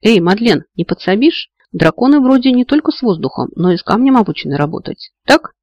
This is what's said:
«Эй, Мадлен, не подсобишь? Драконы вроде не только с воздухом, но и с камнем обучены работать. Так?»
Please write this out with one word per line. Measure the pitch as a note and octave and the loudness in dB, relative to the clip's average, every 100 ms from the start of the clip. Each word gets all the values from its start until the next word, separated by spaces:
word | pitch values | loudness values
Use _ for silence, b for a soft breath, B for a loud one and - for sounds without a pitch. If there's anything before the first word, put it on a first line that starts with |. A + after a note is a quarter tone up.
«Эй, | - A3+ | 2 2
Мадлен, | F3 G3+ A#3 - - - | 2 0 0 -2 -4 -10
не | E3+ | -8
подсобишь? | - - G3 C#4+ - - _ _ | -6 -2 0 0 -2 -14 _ _
Драконы | - D#3+ - B3+ D4 | -2 -2 0 2 2
вроде | B3+ C4+ C4 | 4 2 2
не | B3 B3 | 0 0
только | D4 D4+ | 0 -2
с | - | -4
воздухом, | A#3+ E3 C3+ - - - | -2 -2 -4 -6 -8 -2
но | F3 | 0
и | F3 | 0
с | |
камнем | - G#3 C4+ B3+ | 0 0 2 2
обучены | F#3+ D#3 D#3 C#3+ | 0 -4 -6 -4
работать. | D3 E3+ - - - _ - | -4 -4 -10 -14 -16 _ 0
Так?» | F#3+ - _ | 0 0 _